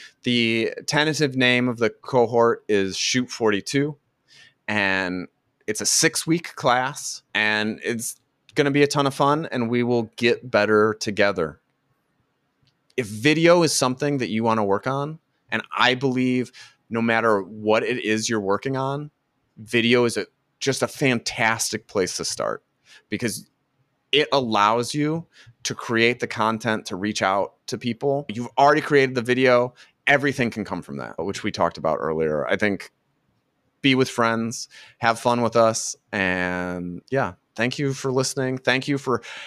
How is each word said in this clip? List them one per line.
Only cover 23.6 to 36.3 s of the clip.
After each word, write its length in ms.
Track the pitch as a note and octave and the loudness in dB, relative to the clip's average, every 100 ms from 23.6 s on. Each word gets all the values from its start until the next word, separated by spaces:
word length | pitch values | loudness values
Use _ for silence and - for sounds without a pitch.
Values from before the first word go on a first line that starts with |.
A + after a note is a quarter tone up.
| _ _ _ _ - | _ _ _ _ -2
it 160 | C#3+ D3 | 0 2
allows 640 | C#3 A#2+ G#2+ G#2 A#2 A#2 | 0 0 4 4 2 0
you 320 | D3 D3+ E3 - _ - _ | -2 -2 -4 -8 _ -20 _
to 100 | - | -10
create 460 | A#2+ - A2+ A#2 B2 | -8 -2 2 2 2
the 80 | A2+ | -6
content 580 | - A2 A2 A#2+ G#2+ - | -2 -2 0 -2 -4 -4
to 80 | F2+ | -6
reach 260 | G#2 G#2 | -4 0
out 320 | F#2+ G2 F#2 _ - | 0 0 -2 _ -12
to 100 | A2 | -8
people. 480 | B2 A2 C#3 C#3 D3 | -6 -4 -2 -2 -4
You've 200 | A2 A#2+ - | -10 -6 4
already 240 | C#3+ D3+ | 4 4
created 340 | - C#3+ C3+ B2+ | 4 4 4 0
the 60 | |
video. 520 | A#2 B2 C3 B2 B2 _ - _ - | 0 2 4 4 2 _ -20 _ 2
Everything 440 | C#3+ C#3+ C3 A#2 | 2 2 0 -2
can 140 | A2 F#2+ | -4 -8
come 160 | F2+ | -8
from 160 | D2+ C#2 | -8 -10
that, 180 | A1+ - | -10 -8
which 260 | F2+ - | -8 -6
we 80 | G#2 | -6
talked 260 | - E2+ E2+ | 0 -2 0
about 200 | D#2+ D2+ | -2 -2
earlier. 460 | D#2+ D#2+ D#2 D2+ C2 | -2 -2 0 -2 -2
I 100 | G2 | 0
think 340 | G#2+ F#2+ - _ _ _ _ _ _ _ _ _ | 0 -2 -10 _ _ _ _ _ _ _ _ _
be 140 | C#3 C3 | 2 2
with 140 | B2+ | 0
friends, 580 | - A2+ A2+ A2+ - - - - - | 2 0 0 -4 -8 -14 -18 -20 -2
have 200 | A#2 A2 | 0 2
fun 240 | B2 A#2+ | 0 0
with 140 | A2+ A#2 | 2 4
us, 400 | A2+ A2 - - - | 4 2 -6 -12 -8
and 880 | G#2 F#2+ | -2 0